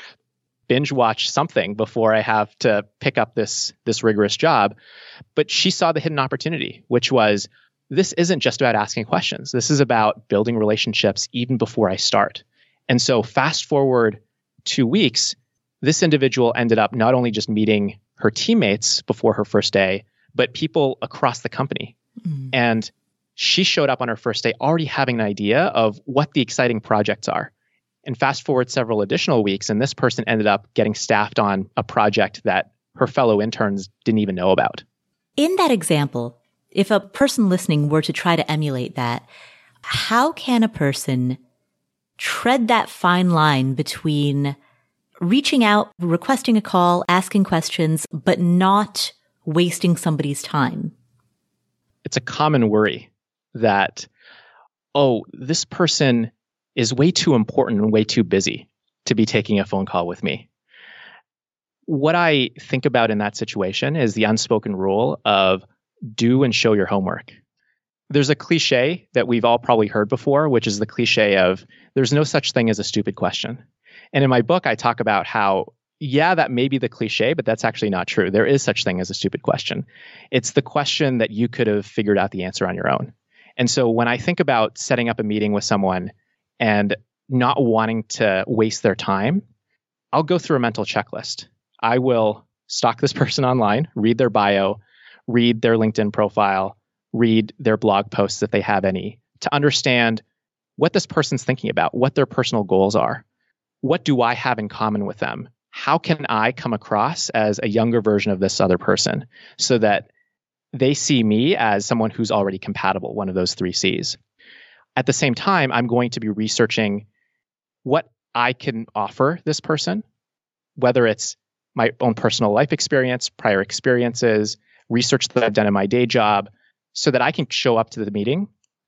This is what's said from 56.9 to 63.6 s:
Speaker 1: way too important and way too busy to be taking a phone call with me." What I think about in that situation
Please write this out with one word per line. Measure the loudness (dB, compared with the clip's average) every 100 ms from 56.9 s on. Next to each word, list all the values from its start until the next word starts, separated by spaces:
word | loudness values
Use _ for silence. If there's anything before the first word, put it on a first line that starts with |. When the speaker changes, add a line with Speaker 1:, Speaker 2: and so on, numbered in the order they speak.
Speaker 1:
way | 2 2
too | 2 2 2
important | 2 0 0 0
and | 2
way | 2
too | 2 0
busy | 2 0 0 -6 -12 _ _ _ -2
to | 0
be | 2
taking | 0 0 0
a | 0
phone | -4 -2
call | -2 -4
with | -4
me." | -6 -6 -10 _ _ -20 -20 -20 -20 -20 _ _ _ _ _ _ -6
What | 0 2 2
I | 2 2 0 -6
think | -6 -2 0
about | 2 2
in | 0
that | -2 -6
situation | -6 -4